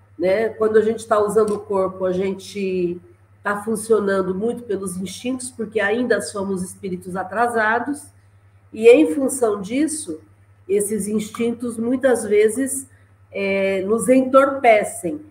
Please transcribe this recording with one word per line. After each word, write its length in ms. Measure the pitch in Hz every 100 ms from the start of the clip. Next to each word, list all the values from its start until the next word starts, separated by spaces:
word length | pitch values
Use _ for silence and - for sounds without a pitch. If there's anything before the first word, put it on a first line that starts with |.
| _ -
né? 320 | 175 202 220
Quando 280 | 214 220 214
a 40 |
gente 260 | 214 226 -
tá 120 | 214
usando 340 | 208 214 208
o 60 | 202
corpo, 440 | - 196 185 185
a 100 | 185
gente 880 | 180 196 190 - 208 190 185 175 175 - - _ _
tá 200 | 208 202
funcionando 720 | 220 214 - 214 196 196 185
muito 300 | 185 226 240
pelos 340 | - 196 196 180
instintos, 540 | 190 - 247 254 -
porque 280 | - 214 214
ainda 400 | 202 226 240 208
somos 440 | 202 208 196 190
espíritos 520 | 180 - 196 180 185 180
atrasados, 920 | 185 196 233 226 214 233 240 285 - _ _ _ _ _ _
e 160 | 220 226
em 240 | 262 302
função 480 | 302 262 - 226 202
disso, 580 | 185 254 311 - - 156 - _ _ _ -
esses 400 | 202 202 214 196
instintos, 680 | 214 - - 233 233 247 226
muitas 480 | 233 262 262 233 220
vezes, 600 | 208 220 233 269 - - _ _ _ _
é, 500 | 196 196 196 196 196
nos 260 | 190 226 -
entorpecem. 1120 | 262 254 269 277 269 254 214 - - 175 151 -